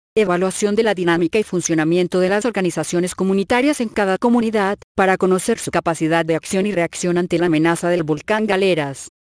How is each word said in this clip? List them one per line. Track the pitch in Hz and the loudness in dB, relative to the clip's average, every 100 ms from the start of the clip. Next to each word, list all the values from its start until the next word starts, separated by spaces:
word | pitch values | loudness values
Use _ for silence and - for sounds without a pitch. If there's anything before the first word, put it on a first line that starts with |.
| _ - | _ -2
Evaluación | 202 175 185 - 208 208 | 0 0 0 0 0 2
de | |
la | 233 | 0
dinámica | 185 175 170 170 220 | 0 0 2 2 0
y | |
funcionamiento | 208 180 - 160 156 175 180 185 | -2 -2 -2 0 2 0 0 0
de | 185 | 0
las | 208 233 | 0 0
organizaciones | 208 185 165 156 175 180 - | -2 -2 -2 -2 -2 -2 -2
comunitarias | 190 196 190 247 277 294 | 0 0 0 0 0 0
en | 226 | -4
cada | - 196 185 | -2 0 0
comunidad, | 247 240 226 214 190 208 - - | 2 2 2 0 -2 -4 -6 0
para | 190 185 | 2 2
conocer | 185 185 - 226 | 2 2 0 -2
su | - | -2
capacidad | 175 165 160 160 165 | -2 -2 -2 0 0
de | 165 160 | 0 -2
acción | - 196 202 | -2 -2 0
y | |
reacción | 185 170 - 180 175 | -2 -4 -2 -2 0
ante | 175 170 | 0 0
la | 175 | 2
amenaza | 156 160 170 175 | 2 2 2 0
del | 175 | 0
volcán | 151 151 - 214 214 | 0 -4 -2 -2 0
Galeras. | 190 196 165 139 135 - _ | 0 2 0 -2 -8 -16 _